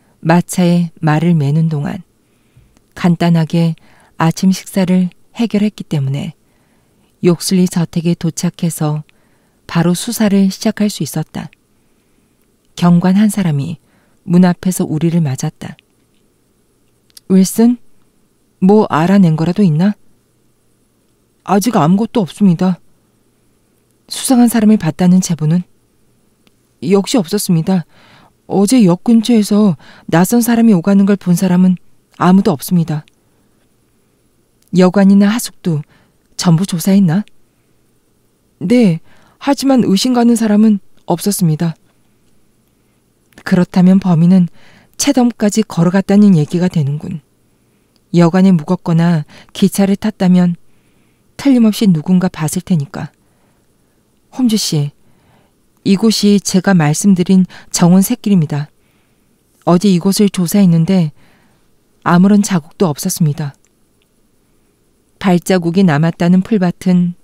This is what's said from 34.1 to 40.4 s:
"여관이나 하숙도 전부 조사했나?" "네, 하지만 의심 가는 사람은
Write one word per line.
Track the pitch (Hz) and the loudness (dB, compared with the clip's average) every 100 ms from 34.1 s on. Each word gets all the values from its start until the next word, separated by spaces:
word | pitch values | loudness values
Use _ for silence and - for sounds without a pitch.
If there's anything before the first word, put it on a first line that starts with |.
| _ _ _ _ _ _ 175 | _ _ _ _ _ _ 2
"여관이나 | 180 202 196 202 202 | 2 4 4 4 2
하숙도 | 233 - - 185 151 - _ _ _ _ - | 0 -8 -10 -6 -6 -8 _ _ _ _ -4
전부 | 185 160 196 | 0 0 0
조사했나?" | 170 196 196 185 180 - - _ _ _ _ _ _ _ _ _ _ _ _ | -4 0 2 2 0 -6 -18 _ _ _ _ _ _ _ _ _ _ _ _
"네, | 180 247 220 160 - - _ _ | -2 2 2 -2 -8 -20 _ _
하지만 | - 277 269 262 | -4 -2 0 0
의심 | - 190 254 | 2 0 0
가는 | 247 233 | 0 2
사람은 | 226 | 0